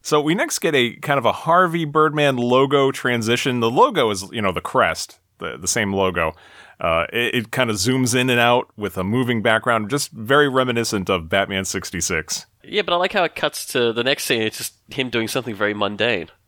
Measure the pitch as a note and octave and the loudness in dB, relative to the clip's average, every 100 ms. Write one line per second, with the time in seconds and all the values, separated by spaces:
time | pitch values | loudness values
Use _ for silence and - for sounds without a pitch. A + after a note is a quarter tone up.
0 | - D3+ D3 F#3 D#4+ - F3 C#3+ A#2+ - | 2 0 2 0 0 -2 0 2 0 -2
1 | - C#3 A#2 - D#3+ E3+ F3+ E3+ D#3 D3+ | -2 0 0 -2 0 2 2 0 -2 2
2 | D#3 D3+ C#3+ C3 A#2+ B2+ C3+ C#3+ C3+ C3 | 2 2 0 2 2 4 4 4 2 0
3 | B2+ A#2+ A2 A#2+ C#3 B2 A#2 C3+ C4 F#3+ | -2 0 0 0 0 0 2 4 4 4
4 | A#2 G2 F#2+ A2+ G2 E2+ - C3 F2+ D#2+ | 0 0 -6 -2 -2 -2 -2 2 2 0
5 | - - _ _ E2+ B1+ F2+ A#2+ G2+ G2 | -10 -14 _ _ -12 -6 -4 -2 0 2
6 | F#2+ F2 D#2+ - - - - _ E2+ E2 | 0 2 -2 -4 -20 -20 -20 _ 0 0
7 | - A#2 A#2+ B2 A2 - A#2+ G#2 G#2 C3 | 0 -2 -2 -2 -2 -2 -2 0 0 0
8 | B2+ B2+ C3 A#2+ A#2+ B2 - - G2+ F#2+ | 0 0 2 4 4 2 0 -8 -6 -4
9 | F#2 A#2+ B2 A#2 G#2+ A2 B2 A#2 G#2 C#3 | -2 0 0 0 2 2 2 0 0 -4
10 | - - G#2+ C#3 D3 C3 B2+ A#2 A2+ G#2+ | -6 -10 2 4 4 2 0 0 0 -2
11 | F2+ F#2+ D#2+ G2 G2 F#2+ F#2+ G2 - F2 | 0 -2 0 -2 0 -2 -4 -6 -6 -6
12 | - E2 D2+ - - _ - G#3 - F3 | -2 -4 -4 -10 -10 _ -6 -4 -2 0
13 | F#3+ G#3 E3 - D3+ - - B2+ A#2+ A2+ | 0 0 -2 -2 -4 -4 -4 0 0 0
14 | A#2+ C#3+ - A#2+ A2 - - _ _ - | 0 -2 0 0 0 -4 -12 _ _ -6
15 | B2+ A#2 A2 C3+ A#2+ G2+ G#2 G#2 G2+ G2+ | -2 -2 -2 -4 -6 -2 -2 0 -4 0
16 | A2+ G#2 E2 _ | -2 -2 -6 _